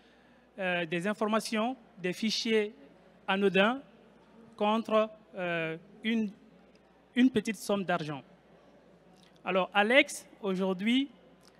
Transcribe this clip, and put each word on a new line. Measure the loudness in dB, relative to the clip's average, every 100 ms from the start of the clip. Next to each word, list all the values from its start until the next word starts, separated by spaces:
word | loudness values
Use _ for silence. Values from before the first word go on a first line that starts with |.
| _ _ -20 -20 _ -6
Euh, | -2 -2 -2
des | -2 -2
informations, | -2 0 0 -2 -2 -2 -6 -14 -8
des | -6
fichiers | -2 -2 -2 0 0 0 -8 -20 -20 -20 -10 -2
anodins | 2 4 4 4 0 -8 -20 -20 -20 -20 -20 -14 -4
contre, | 0 0 2 2 2 -4 -16 -8
euh, | -4 -2 -4 -8 -14 -8
une, | -2 -2 -2 -8 -20 -20 -20 -20 _ _ _ 2
une | 4
petite | 2 -2 -4
somme | -2 -2
d'argent. | 0 -2 -4 -10 -12 -20 _ -20 -20 -20 -20 -20 -20 -20 -20 -12
Alors, | -2 0 2
Alex, | 2 4 4 4 -2 -16 -8
aujourd'hui, | -4 -2 -2 0 0 0 0 -8 -20 -20 -20